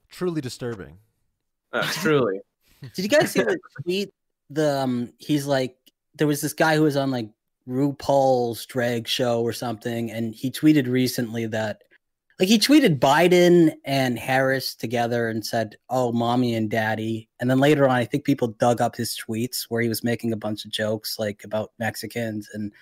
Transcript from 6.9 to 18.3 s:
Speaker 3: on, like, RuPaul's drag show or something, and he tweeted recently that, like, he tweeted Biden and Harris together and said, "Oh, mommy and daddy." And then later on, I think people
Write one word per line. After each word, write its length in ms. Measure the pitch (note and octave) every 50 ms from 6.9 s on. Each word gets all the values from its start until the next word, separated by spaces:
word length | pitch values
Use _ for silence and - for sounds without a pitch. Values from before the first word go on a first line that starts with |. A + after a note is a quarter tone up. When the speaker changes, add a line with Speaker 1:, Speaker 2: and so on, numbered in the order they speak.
| C3+
Speaker 3:
on, 140 | C#3+ C3+ C3+
like, 180 | C3 B2 A2+ G#2+ - _ _ _ _ _ _ B2+
RuPaul's 1000 | B2 B2+ C#3+ C#3+ C3+ - - - C#3 C#3 C3+ C3+ C3 B2 B2 A#2+ A#2 - -
drag 400 | - - C3 A#2+ A#2+ A#2+ A#2 A2+
show 360 | - - - C3 A#2+ A#2+ A#2 A#2
or 100 | A#2 A2
something, 580 | - - A#2+ A2+ G#2+ - B2 A#2 A#2 A#2 A2+
and 240 | G#2+ A2+ A#2 A2+ G#2+
he 160 | - - C3
tweeted 380 | - - - D#3 D#3 D3+ C3 B2
recently 580 | B2 B2+ B2+ B2 - - B2 A2 A2+ A#2 A#2
that, 360 | A2+ G#2+ A2 G#2+ G#2+ G#2 - _ _ _ _ _ _ _ _ _ _ _ -
like, 80 | F#3+ F#3+
he 100 | A#3 G#3+
tweeted 400 | - - C#4 D#4 C4+ A3 D#3 B2
Biden 760 | C#3 C3+ C#3 D3+ F3 F3+ F3+ F3+ F3 F3 F3 F3 E3 D#3 D3+ - -
and 340 | - C#3 C3+ C3 B2+ A#2+ A2+
Harris 560 | - - C3 C3+ C3+ C3 C3+ C3 B2+ - -
together 540 | - - A2+ A#2 A#2+ A#2+ A#2 A#2+ A#2+ A#2 A2+
and 160 | A2+ A2+ G#2+
said, 320 | - - A#2 A2+ G#2 - - _ -
"Oh, 200 | A#2+ B2+ B2+ A#2+
mommy 440 | A#2 A#2 A#2+ A#2 A#2+ B2 B2+ A#2+ A#2
and 140 | A2+ A2 G#2+
daddy." 580 | A2 A2+ A2 A2 A2 G#2+ A2 A2 A2+ A2 A2+ _ _ -
And 100 | B2 B2
then 100 | C3 C3
later 260 | C#3 C#3+ D3+ C#3+ C#3
on, 100 | C3 B2+
I 100 | B2 A#2+
think 180 | - - C#3+ -
people 240 | -